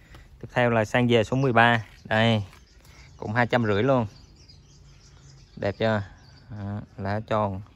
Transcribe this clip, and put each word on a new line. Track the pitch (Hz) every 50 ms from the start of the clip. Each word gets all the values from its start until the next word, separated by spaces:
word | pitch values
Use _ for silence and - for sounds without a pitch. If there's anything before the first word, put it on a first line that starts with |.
| - - - - - - - -
Tiếp | - - -
theo | 127 123 120
là | 117 113 107
sang | - - 127 123 120
về | 120 117 104
số | - 131
mười | 131 135 135 113
ba. | 117 117 120 117 117 110 - - - -
Đây, | - 110 110 113 117 113 107 98 - - - - _ - - - - - - - - -
cũng | - - - 110
hai | 120 123
trăm | 113 - 123 117
rưỡi | 107 104 98 113
luôn. | 135 135 127 113 101 - - - - - - - - - - - - - - - - - - - - - - - - - - - - -
Đẹp | - - 101 98 -
chưa? | 110 110 110 104 101 - - - - - - - - -
Đó, | 110 104 101 101 104 104 - - -
lá | - 98 95 104 107 110
tròn. | - 117 107 107 101 98 95 104 - -